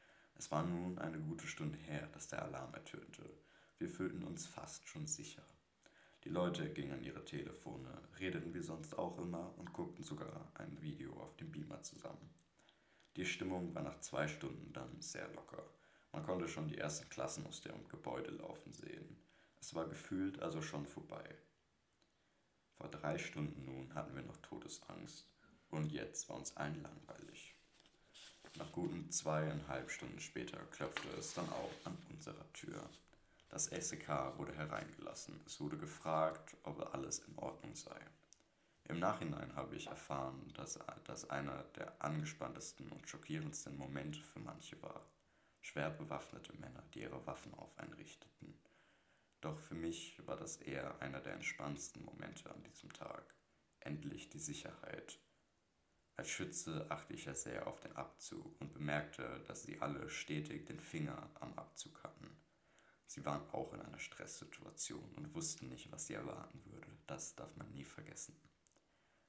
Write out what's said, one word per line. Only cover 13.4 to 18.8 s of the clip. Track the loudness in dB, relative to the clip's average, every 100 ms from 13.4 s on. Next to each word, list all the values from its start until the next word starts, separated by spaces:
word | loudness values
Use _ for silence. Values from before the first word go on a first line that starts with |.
| 6 6 4 4
war |
nach | 2 0
zwei | 4 6 6
Stunden | 4 0 -2 -4
dann | -4 -4 -4
sehr | -2 -2 -2
locker. | -4 -6 -6 -8 -10 -20 -20 -6
Man | 0
konnte | 4 4 4
schon | 4 2
die | 4
ersten | 2 2 -2
Klassen | 0 2 2 -2
aus | -4
dem | -4 -6 -6
Gebäude | -4 0 2 0
laufen | -2 -4 -6 -8
sehen. | -8